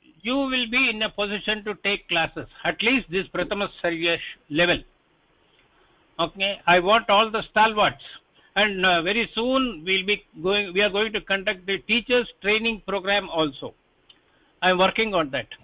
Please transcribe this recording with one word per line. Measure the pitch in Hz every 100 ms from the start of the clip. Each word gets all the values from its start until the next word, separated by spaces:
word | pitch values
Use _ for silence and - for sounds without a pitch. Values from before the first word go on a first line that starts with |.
| _ _
you | 190 269
will | 269 254 240
be | 247 262
in | 214
a | 214
position | - 202 202 - 214 208
to | 196
take | 196 202 -
classes, | 170 160 - 117 -
at | 160 165
least | 220 262 180
this | 180 185
Pratama | 175 175 202 196 -
Sarya | 175 165 170 165 - - _
level. | 147 175 170 - _ _ _ _ _ _ _ _ _ _ _ _ -
Okay, | 165 196 196 196 -
I | 180
want | 175 226 220
all | 202 220
the | 214 160
stalwarts. | 220 220 214 180 - - - _ _ _ 196
And, | 208 190 185
uh, | 175
very | 165 214 220 -
soon | 240 262 254 170 165
we'll | 190 185
be | 208 - 156
going, | 175 208 202
we | 180
are | 208
going | 196 220
to | 208
conduct | - 190 190 190 180
the | 196
teachers | - 233 220 247 240 -
training | 196 214 226 214 -
program | 196 190 202 190
also. | 160 156 135 147 - _ _ _ - _ _ _ _
I'm | 180 180
working | 185 185 220
on | 190 151
that. | 131 113 -